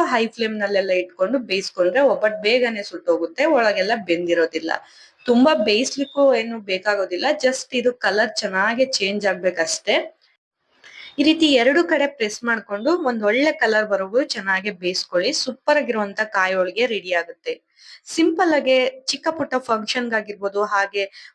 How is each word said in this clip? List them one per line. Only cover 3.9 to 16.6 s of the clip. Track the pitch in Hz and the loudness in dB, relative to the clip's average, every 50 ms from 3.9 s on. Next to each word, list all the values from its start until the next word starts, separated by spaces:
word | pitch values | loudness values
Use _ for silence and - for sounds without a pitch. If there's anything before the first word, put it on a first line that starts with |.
| 233 220 196 | -2 -2 0
ಬೆಂದಿರೋದಿಲ್ಲ. | 175 170 170 175 170 170 170 165 160 - 160 160 165 - - - - _ - - - _ _ - | -2 -2 0 0 0 2 2 2 0 0 -4 -4 -4 -6 -6 -8 -14 _ -20 -20 -20 _ _ 0
ತುಂಬಾ | - 240 233 254 311 311 302 - | 2 4 6 6 6 4 2 2
ಬೇಯಿಸ್ಲಿಕ್ಕೂ | 233 208 214 262 262 - 269 277 277 - 285 277 269 254 | 2 2 2 0 -2 -4 -6 -6 -6 0 2 4 4 4
ಏನು | 226 226 233 233 226 | 2 0 -4 -8 -10
ಬೇಕಾಗೋದಿಲ್ಲ, | 202 196 185 185 - 208 208 202 190 185 180 180 214 269 302 294 - | -6 -4 -6 -4 0 0 0 0 0 -2 -2 -2 0 0 -2 2 0
just | 254 262 254 - - - 247 | 0 0 0 -6 -6 -4 0
ಇದು | 226 247 240 | 0 0 -2
ಕಲರ್ | - - 202 185 208 226 226 214 | 0 -2 0 2 2 0 0 -2
ಚೆನ್ನಾಗಿ | - 220 196 190 190 196 220 233 233 262 | -6 -6 -4 -2 0 0 0 2 2 0
ಚೇಂಜ್ | 262 262 - 202 190 202 208 190 | 0 0 -4 -2 -2 -2 -2 0
ಆಗ್ಬೇಕಷ್ಟೇ. | 196 185 180 180 185 175 170 165 160 - - - 202 233 320 320 - - _ _ _ _ _ _ _ _ _ _ _ _ _ _ - - - - - - | -2 -2 0 -2 -2 0 0 -2 -2 -4 -6 -2 0 0 0 0 -2 -12 _ _ _ _ _ _ _ _ _ _ _ _ _ _ -20 -20 -20 -20 -14 -4
ಈ | - 285 | 0 2
ರೀತಿ | 311 320 320 320 302 277 | 2 4 4 4 4 4
ಎರಡು | 240 233 254 294 339 339 | 4 4 4 4 2 2
ಕಡೆ | 339 320 285 285 285 | 2 2 0 0 -2
ಪ್ರೆಸ್ | 285 - 226 214 208 - 240 | -2 -4 -6 -6 -6 -6 -4
ಮಾಡ್ಕೊಂಡು | 233 226 220 208 - 202 202 220 285 339 359 330 | -4 -4 -4 -4 -8 -8 -4 0 0 0 0 0
ಒಂದ್ | 254 240 226 208 | -2 -2 0 0
ಒಳ್ಳೆ | 202 220 254 285 311 | 0 2 2 2 2
ಕಲರ್ | 302 311 247 220 214 214 214 208 | 0 0 0 0 2 0 0 0
ಬರೋವರೆಗೂ | 202 190 190 190 202 247 302 294 | -2 -4 -4 -2 0 -2 0 -2
ಚೆನ್ನಾಗಿ | - 233 196 196 190 190 190 208 | -4 -8 -4 -2 -2 -2 -2 -6
ಬೇಯಿಸ್ಕೊಳ್ಳಿ. | 202 175 180 175 185 180 - - - 180 185 240 311 | -8 -6 -6 -4 -4 -4 -6 -2 -2 0 0 0 -2
ಸೂಪರ್ | - - 262 233 - - - 294 294 | -2 -4 -6 -8 -6 0 0 0 0
ಆಗಿರುವಂತ | 262 226 226 220 208 202 196 - 214 214 - | 2 -2 -2 -2 -2 -4 -4 -6 -6 -4 -2
ಕಾಯಿ | 196 185 185 190 | -2 0 0 0
ಹೋಳಿಗೆ | 190 | 0